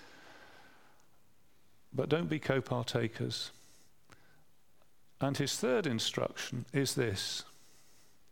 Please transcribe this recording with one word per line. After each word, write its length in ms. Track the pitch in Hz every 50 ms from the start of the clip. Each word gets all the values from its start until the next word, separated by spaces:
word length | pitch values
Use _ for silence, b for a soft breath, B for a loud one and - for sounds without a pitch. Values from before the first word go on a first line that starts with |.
| B B B B B B B B B B B B B B B B B B B B B B - - - - - - - - - - - - - - - -
But 160 | - 131 - -
don't 200 | 151 165 175 160
be 100 | 156 151
co-partakers. 1120 | - - 135 135 - - 127 120 120 - - 120 117 113 - - 127 127 117 - - - - - - - - - - - - - - - b b b b b b b b - - - - - - - - - - - - - -
And 160 | 131 139 135
his 200 | - 143 131 -
third 300 | - 208 247 254 220 180
instruction 800 | 143 117 113 - - - - - - - - - - - 123 - -
is 220 | - 139 135 - -
this. 500 | 139 123 113 98 - - - - - - - b b b b b b b b b b b b b b - -